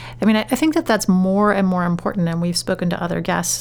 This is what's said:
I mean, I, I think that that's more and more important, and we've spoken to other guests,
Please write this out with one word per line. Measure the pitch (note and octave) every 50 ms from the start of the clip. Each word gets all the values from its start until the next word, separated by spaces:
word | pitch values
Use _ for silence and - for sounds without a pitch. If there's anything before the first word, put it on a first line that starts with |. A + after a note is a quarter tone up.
| - - - -
I | -
mean, | G#3 A3
I, | A3 G#3+
I | - C4+
think | B3 D#4 D#4+ D4+
that | E4 D#4+
that's | - A3+ G#3 - -
more | F#3 F#3 F#3 F#3+ F#3+ G3+ G#3 G#3 G3+
and | G3 G3
more | F#3 F#3 F3+ F3
important, | F3 F3 E3+ - - - G3+ E3+ E3+
and | E3 E3 E3+
we've | F3 F3 -
spoken | - - F#3 F3+ F#3 F3
to | F3 - F3
other | F3 F3 E3+ E3
guests, | - F3 E3+ F3 - - -